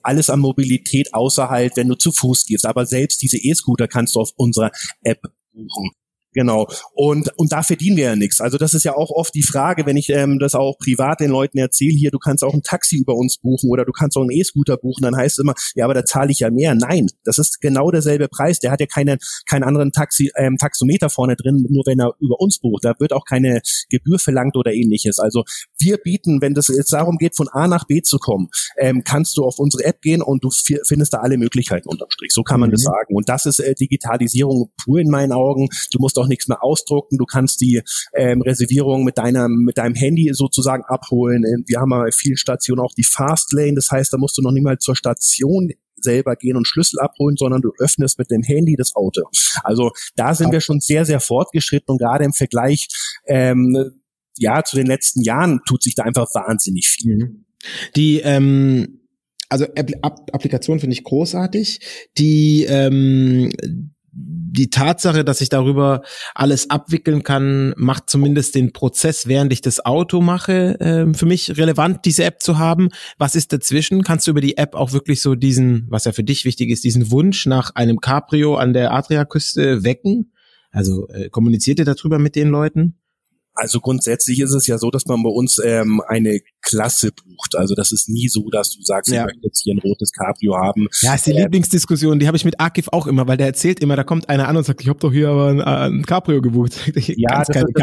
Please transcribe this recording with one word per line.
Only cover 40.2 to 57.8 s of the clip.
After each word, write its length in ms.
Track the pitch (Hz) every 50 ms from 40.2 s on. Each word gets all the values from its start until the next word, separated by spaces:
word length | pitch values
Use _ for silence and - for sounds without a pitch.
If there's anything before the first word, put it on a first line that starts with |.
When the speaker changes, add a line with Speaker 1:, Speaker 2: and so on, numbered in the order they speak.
| 160 156 139
Speaker 1:
sozusagen 500 | 123 139 127 - - 127 135 131 131 113 -
abholen. 560 | 127 127 - - - 120 120 120 120 120 113
Ähm, 180 | 110 117 120 - -
wir 120 | 120 117
haben 120 | 131 131
bei 180 | 127 123 120 113
vielen 240 | 110 - - 143 131
Stationen 460 | 135 - - 123 - - - 123 123
auch 120 | 123 123 - -
die 60 | 117
Fastlane. 720 | - - - 139 139 160 156 - - - 143 151 147 147
Das 160 | 139 131 -
heißt, 200 | 139 131 135 -
da 60 | - 131
musst 180 | 135 143 -
du 60 | -
noch 100 | 135 123
nicht 120 | 131 135 143
mal 160 | 139 131 127
zur 160 | - - 131
Station 720 | - - 127 120 - - - - - 127 139 180 196 185 170 - _ _ _ _ -
selber 380 | - 123 120 127 139 135 120
gehen 220 | - - 123 127 127
und 80 | 117 -
Schlüssel 320 | - - 147 - - 147
abholen, 360 | 135 143 - - 143 147 143 143
sondern 240 | 139 131 127 131
du 100 | 131 113 - -
öffnest 400 | 127 - - - 143 127 - -
mit 140 | 123 -
dem 100 | 123 110
Handy 340 | 117 - 143 151 170 160 156
das 200 | 127 127 - -
Auto. 260 | 107 101 95 - - 85 - - - - - - - -
Also 280 | - 110 117 123 117 - - - - -
da 180 | - - 127 165
sind 180 | 156 165 165
wir 100 | - 160
schon 180 | 156 - 151 147
sehr, 260 | - - 147 151 165
sehr 140 | 151 151 135
fortgeschritten 720 | - - 120 123 170 - - 160 143 - - 143 - - 135
und 60 | 127
gerade 260 | 120 117 127 143 147
im 80 | 139 147
Vergleich, 540 | - 139 123 - 120 120 135 147 151 - - - - - - - - _ -
ähm, 640 | 143 131 127 127 127 127 127 127 127 135 135 135 131 _ _ _ _ _ _ _ -
ja, 280 | - 113 107 120 151 156
zu 140 | - - 135
den 100 | 131 127
letzten 340 | 131 135 - - - 127
Jahren 380 | 117 110 113 139 175 175 151 123 - -
tut 160 | 131 127 -
sich 100 | 131 -
da 100 | - 113
einfach 240 | 113 123 131 117 - -
wahnsinnig 560 | 117 95 - 113 104 - 98 95 90 - -
viel. 280 | - - 117 113 110 104
Speaker 2:
Mhm. 280 | 117 123 117 - _ _ _ - - - - -